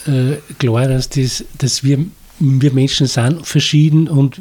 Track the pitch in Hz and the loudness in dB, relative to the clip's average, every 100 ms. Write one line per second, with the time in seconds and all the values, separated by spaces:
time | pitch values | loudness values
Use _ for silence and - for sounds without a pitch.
0 | - 131 127 147 - - 127 113 135 131 | -4 0 0 -4 -10 -4 -2 0 0 0
1 | - 139 127 - - - 131 - 135 139 | -2 -2 -2 -4 -12 -4 -4 -2 0 0
2 | 170 - - - 143 135 143 131 135 - | -2 -8 -14 -2 0 2 2 2 0 0
3 | 131 - 120 170 - 151 - 151 156 156 | -2 0 -2 -2 -2 -2 2 4 4 4
4 | 160 147 139 156 | 2 2 0 -2